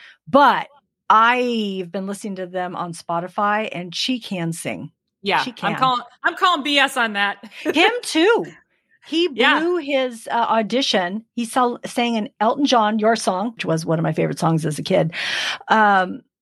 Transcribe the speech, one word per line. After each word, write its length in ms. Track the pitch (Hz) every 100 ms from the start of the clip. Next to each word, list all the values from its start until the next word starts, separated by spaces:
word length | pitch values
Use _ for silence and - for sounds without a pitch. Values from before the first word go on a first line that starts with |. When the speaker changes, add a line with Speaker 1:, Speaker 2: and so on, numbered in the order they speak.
| - - -
Speaker 1:
But 400 | 269 269 180 - _ _ _ -
I've 800 | 214 226 247 247 233 208 190 170
been 140 | 196 190
listening 280 | 196 214 185
to 100 | 185
them 280 | 180 180 180
on 180 | 175
Spotify, 720 | 170 - 170 180 208 208 208 220
and 220 | 170 180 175
she 240 | - 254
can 340 | - 185 165
sing. 380 | 165 135 90 131 _ _ _
Speaker 2:
Yeah, 200 | 196 170
Speaker 1:
She 80 | 247
Speaker 2:
I'm 40 | -
Speaker 1:
can. 200 | - -
Speaker 2:
calling, 260 | 262 247 240 _
I'm 120 | 311 330
calling 280 | 370 330
B 140 | 277 285
S 160 | 277 262
on 160 | 226
that. 300 | 202 202 - 220
<laughs> 100 | -
Speaker 1:
Him 280 | 302 302 392 480
too. 420 | - 320 370 466 156 160 _ _ _ _ -
He 200 | 320 349
Speaker 2:
Yeah. 260 | 226 269 -
Speaker 1:
blew 180 | 330 359
his, 500 | 277 277 254 226 -
uh, 60 | 233
audition. 880 | 233 226 214 240 277 214 175 208 - -
He 100 | 226
sell-, 340 | 262 247 240 -
sang 300 | - 240 226
an 120 | 208 -
Elton 260 | 214 269 285
John, 340 | 247 214 220
Your 160 | 214 226
Song, 380 | - 185 233
which 120 | 226 180
was 200 | 160 165
one 120 | 160
of 40 |
my 100 | 160
favorite 260 | 160 160 143
songs 260 | 160 160 160
as 120 | 147
a 40 |
kid. 300 | 165 190 165 - - - - - -
Um, 540 | 220 208 196 185 196 - _